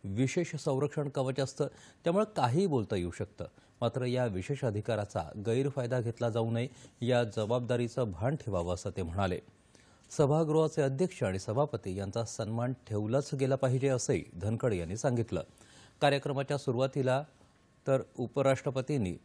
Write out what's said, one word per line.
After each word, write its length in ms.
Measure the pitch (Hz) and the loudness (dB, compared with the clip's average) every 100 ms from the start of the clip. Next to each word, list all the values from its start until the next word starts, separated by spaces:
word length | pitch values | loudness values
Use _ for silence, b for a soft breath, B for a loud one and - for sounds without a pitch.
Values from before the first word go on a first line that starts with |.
विशेष 520 | 104 98 131 - 170 151 | -6 -2 0 0 -4 -4
संरक्षण 520 | - 131 143 - 143 | -2 0 0 -2 -4
कवच 320 | 139 131 131 | -2 -2 0
असतं, 260 | 131 - 143 B B B | -4 -2 -4 B B B
त्यामुळे 200 | 170 185 214 - | 0 2 0 2
काहीही 300 | 123 139 196 | 2 4 4
बोलता 300 | 135 98 101 | 2 0 -2
येऊ 140 | 87 | -2
शकतं. 340 | - 98 - 85 b b b | -4 -10 -8 -12 b b b
मात्र 240 | 117 123 | -2 0
या 220 | 123 123 123 | -2 0 0
विशेष 380 | 92 95 139 | -2 -4 -2
अधिकाराचा 580 | 123 104 110 107 101 - - 110 104 | 0 -2 -2 -2 -2 -4 -4 -6 -2
गैरफायदा 540 | 120 139 131 120 127 | 0 0 -2 -2 0
घेतला 280 | 117 - 120 | -2 -2 -2
जाऊ 220 | 113 113 | 0 0
नये, 180 | 117 127 B B _ | 0 -4 B B _
या 240 | 120 123 | 2 4
जबाबदारीचं 880 | 117 107 107 123 120 123 120 - 117 | 2 -2 0 0 0 0 0 -2 -4
भान 260 | 85 117 151 | 0 -2 -2
ठेवावं, 380 | - 92 87 | -2 -2 0
असं 160 | 90 101 | -2 -4
ते 120 | 92 | -6
म्हणाले. 360 | 85 92 98 90 - _ _ b b b b | -4 0 0 0 -6 _ _ b b b b
सभागृहाचे 720 | - 139 151 160 156 156 160 | 2 4 4 4 4 2 2
अध्यक्ष 400 | 135 135 180 - | 0 2 -2 0
आणि 160 | 101 95 | 0 0
सभापती 600 | - 113 147 - 98 95 | -2 0 0 -2 -4 -4
यांचा 260 | 98 117 | -4 -4
सन्मान 480 | 113 - 104 113 123 | -6 -4 -4 -2 -2
ठेवलाच 640 | 127 - 107 107 131 143 | -4 -4 -2 2 0 0
गेला 220 | 135 135 131 | 0 2 2
पाहिजे, 320 | 131 127 135 | 2 2 2
असंही 360 | 127 - 101 - 87 | 2 2 0 -2 -4
धनखड 360 | 98 113 123 | -2 0 0
यांनी 240 | 92 82 104 | 0 -2 -2
सांगितलं. 460 | 143 120 113 87 - - B B B _ | 0 0 0 -4 -6 -16 B B B _
कार्यक्रमाच्या 580 | 143 139 143 139 135 143 | 2 4 0 -4 -2 -2
सुरुवातीला 680 | - 120 135 143 127 131 151 - - _ _ _ - | 0 0 0 0 2 0 -2 -18 -20 _ _ _ 0
तर 160 | 135 - - | 2 0 -6
उपराष्ट्रपतींनी 960 | 120 - 135 131 147 131 123 143 95 82 | -4 2 4 4 0 -2 0 0 0 -2